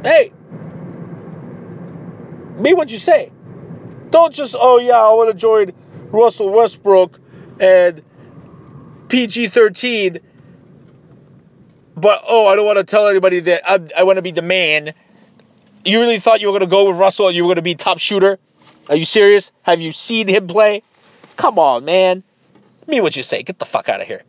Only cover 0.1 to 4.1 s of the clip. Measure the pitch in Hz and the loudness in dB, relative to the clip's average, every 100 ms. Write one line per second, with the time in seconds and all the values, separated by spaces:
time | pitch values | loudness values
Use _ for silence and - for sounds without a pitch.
0.1 | 320 233 _ - - - - - - - | 2 2 _ -20 -20 -18 -18 -18 -18 -18
1.1 | - - - - - - - - - - | -18 -18 -20 -20 -20 -20 -20 -18 -18 -18
2.1 | - - - - - 240 359 294 214 247 | -20 -20 -20 -20 -6 0 0 0 -6 0
3.1 | 311 - - - - - - - - - | 0 0 -16 -20 -20 -20 -20 -20 -20 0